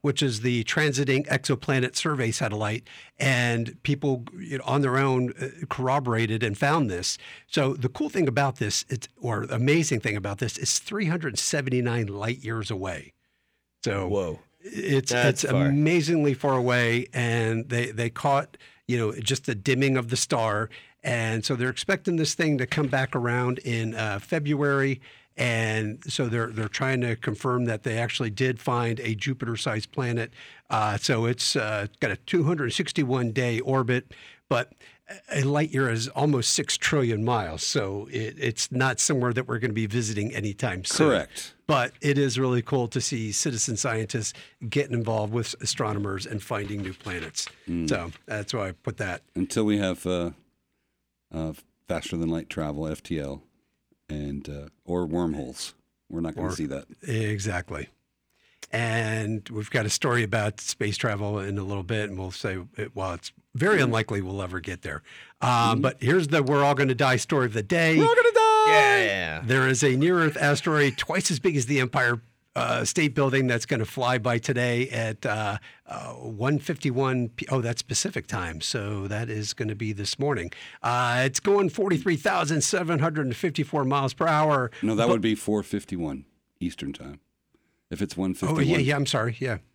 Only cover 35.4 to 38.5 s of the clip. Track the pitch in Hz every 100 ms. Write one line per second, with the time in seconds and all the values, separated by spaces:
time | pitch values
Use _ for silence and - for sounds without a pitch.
35.4 | 135 147 156 135 131 113 123 - 151 139
36.4 | - - 143 - - 151 120 110 113 117
37.4 | 87 80 - - 98 101 110 117 110 -
38.4 | 131